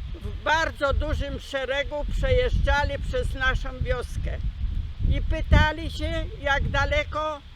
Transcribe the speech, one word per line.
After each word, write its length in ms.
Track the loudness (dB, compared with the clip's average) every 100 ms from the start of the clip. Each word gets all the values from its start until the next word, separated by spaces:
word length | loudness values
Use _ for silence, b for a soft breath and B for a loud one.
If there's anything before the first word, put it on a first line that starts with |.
| -8 -6
w 280 | -6 -4
bardzo 500 | 0 2 2 0 0
dużym 460 | 2 0 0 -2 -6
szeregu 680 | -6 -6 -2 -2 -2 -4 -2
przejeżdżali 800 | 0 4 4 4 2 4 2 2 -2 -2
przez 260 | -2 -2
naszą 460 | 0 2 2 -2 -4
wioskę. 580 | -2 -2 -4 -4 -4 -2 -4 -2 -4 -2 -4 -2 2
I 120 | 2
pytali 720 | 2 0 6 6 6 2 -6
się, 340 | -4 -4 -2 -4 -4
jak 280 | -2 0 2
daleko 720 | 0 2 0 0 -2 -4 -4 -10